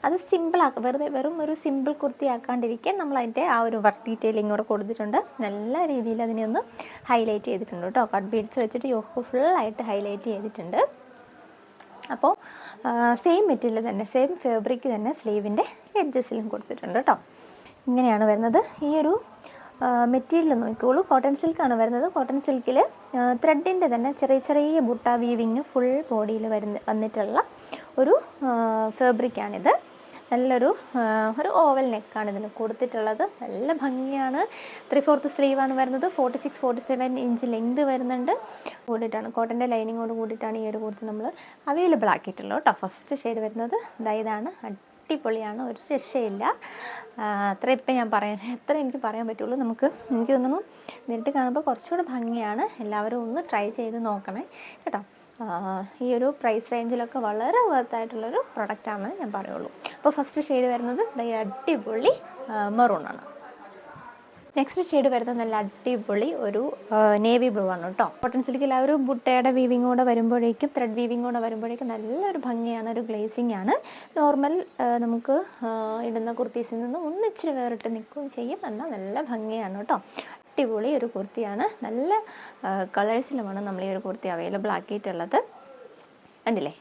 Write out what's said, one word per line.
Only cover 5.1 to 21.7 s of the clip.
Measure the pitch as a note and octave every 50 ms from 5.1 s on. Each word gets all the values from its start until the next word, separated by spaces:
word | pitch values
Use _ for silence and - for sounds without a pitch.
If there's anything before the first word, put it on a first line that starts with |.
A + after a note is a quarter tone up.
| G#3+ E4+ G4 - - - A3+
നല്ല | G3+ G3 G3+ G#3 A3+ C4 E4 F4+ D#4+
രീതിയിൽ | C#4 B3+ A3 A#3 A3+ A3 A#3
അതിനെ | A3+ A3+ A3 A3 G#3+
ഒന്ന് | A#3 F#4 - - - - - - - - - -
ഹൈലൈറ്റ് | B3 A#3 A3+ A3 G#3+ G#3 G#3 B3
ചെയ്തിട്ടുണ്ട് | A#3 F#3 A3 - F#3 F3 F3
കേട്ടോ. | F#3 G#3+ C4 A#3 G#3+ -
കട്ട് | G3 F#3+ G3+ A3
ബീഡ്സ് | A3+ G#3+ A3 - C4+
വെച്ചിട്ട് | A#3 A3 - B3 A#3+ C4+ B3
യോക്ക് | A3 A3 - - B3+ A#3+ -
ഫുൾ | - B3 C#4 E4 F#4 E4
ആയിട്ട് | A#3 A3 G#3+ - A#3+ A3+
ഹൈലൈറ്റ് | G3+ G3+ G#3 G3+ G3+ G3+ G3+ A#3+
ചെയ്തിട്ടുണ്ട്. | G#3+ G3 G3+ A3 G#3+ - E3+ E3+ F3+ - C5 D5 - - - - - - - - - - - - - - - - - - - - - - - - -
അപ്പോൾ, | - - D#4 G4+ - - - - - - - - - - -
ആ, | A#3 A#3 A#3+ A#3+ A#3+ A#3+ -
സെയിം | F4+ E4 F#4 G#4+ F#4+
മെറ്റീരിയൽ | C4+ G#3+ - A#3+ A3 A3 A3+ A#3
തന്നെ, | G3 G3 A3 G3+ -
സെയിം | C4 C4 C#4+ F4+ F4 -
ഫാബ്രിക് | B3+ A#3 A3 G#3 B3 B3+ A#3+ - C4+ A#3
തന്നെ | G#3 G#3+ A#3+ D4+ -
സ്ലീവിൻ്റെ | - A3+ G#3 G#3 G3+ G#3 G#3 - A#4 - - - - - - G#4+ F4
എഡ്ജസിലും | D4 B3 C4 B3 - A3+ A3+ G#3+ A3 G#3+
കൊടുത്തിട്ടുണ്ട് | G#3+ - - - - - - F3 A3+
കേട്ടോ. | C4+ - - - - - - - - - - - - - - - _ C4
ഇങ്ങനെയാണ് | B3 B3+ B3+ A#3+ A3 G#3 A3 G#3+
വരുന്നത്. | G#3 G#3 A3+ A#3 A3+ F4 A#4+ - - - D4+ D4
ഈ | D4+ D#4
ഒരു, | D4+ D4+ F#4 A4+ - - - - - - - - - - - - C4
ആ, | B3+ B3 A#3+ A#3+ A#3+ B3
മെറ്റീരിയൽ | C4 C4 - E4 E4+ E4 D#4+ C4+ A#3
നോക്കിക്കോളൂ. | A#3+ A3+ A3 - - B3 B3+ D#4 F#4+ -
കോട്ടൺ | D4+ C4 B3 C#4 C#4+ C#4
സിൽക്കാണ് | - E4 D#4+ E4 D#4+ C4